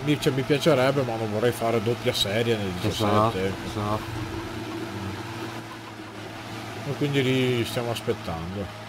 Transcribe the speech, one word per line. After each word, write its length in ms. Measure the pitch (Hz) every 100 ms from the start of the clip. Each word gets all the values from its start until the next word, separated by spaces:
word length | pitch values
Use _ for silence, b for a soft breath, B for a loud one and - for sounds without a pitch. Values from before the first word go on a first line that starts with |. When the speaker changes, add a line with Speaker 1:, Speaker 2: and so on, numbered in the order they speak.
Speaker 1:
mi, 140 | 143 143
cioè, 140 | 156
mi 80 | 131
piacerebbe, 600 | 120 143 165 135 131 143
ma 140 | 123 113
non 140 | 110
vorrei 220 | 104 120
fare 300 | 117 113 117
doppia 320 | 107 117 117
serie 420 | - 101 107 117 110
nel 140 | 98 90
diciassette, 280 | 104 95 107
Speaker 2:
Esatto, 300 | 104 110 98
Speaker 1:
ecco. 300 | 95 95 -
Speaker 2:
esatto. 640 | 110 104 107 - - - - - - - - - 98 95 - - 113 113 - - - - - - - - - - - - - 143
Speaker 1:
E 60 | 127
quindi 240 | 147 139
lì 420 | 127 131 127 123
stiamo 260 | 110 - 120
aspettando. 880 | 113 - 110 - 82 85 101 98 -